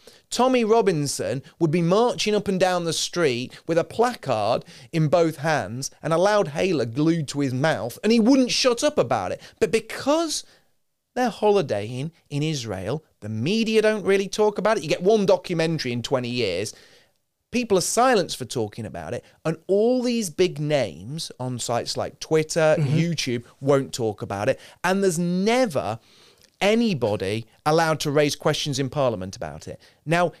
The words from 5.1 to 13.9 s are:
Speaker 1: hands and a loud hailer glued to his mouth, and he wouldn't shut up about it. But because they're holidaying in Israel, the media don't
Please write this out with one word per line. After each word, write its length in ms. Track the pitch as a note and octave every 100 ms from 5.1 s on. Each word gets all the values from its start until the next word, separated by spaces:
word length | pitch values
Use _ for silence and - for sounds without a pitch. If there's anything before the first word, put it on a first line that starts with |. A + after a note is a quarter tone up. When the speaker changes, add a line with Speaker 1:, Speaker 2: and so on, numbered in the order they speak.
| E3+ E3 C#3+
Speaker 1:
hands 540 | D#3 D3 F#2+ A#2+ C3+ -
and 100 | D3+
a 60 | E3
loud 300 | G3 G#3 D#3+
hailer 360 | D3+ F#3 D#3 A#2
glued 420 | A#2 D#3+ E3+ C#3+
to 120 | C#3+
his 140 | C#3
mouth, 440 | B2+ D#3 A#2+ A#2 -
and 100 | G#3
he 80 | A#3
wouldn't 300 | G#3+ C#4 A#3+
shut 320 | - C4 A#3+
up 140 | D4 C4
about 340 | B2 A#2+ F#2
it. 80 | - - -
But 100 | F#3+
because 760 | A3 - - B3+ D#4 E4 - - _ _ _ _ _ _
they're 160 | - B3+
holidaying 800 | - G#3+ G3+ D3 G#2 G#2+ B2+ D#3 _ -
in 140 | C#3+
Israel, 600 | D#3 D3 A2+ F#2 G2 D3+ _ _
the 100 | G#2+
media 500 | A2 C3+ A3 A3+ A3
don't 240 | G#3+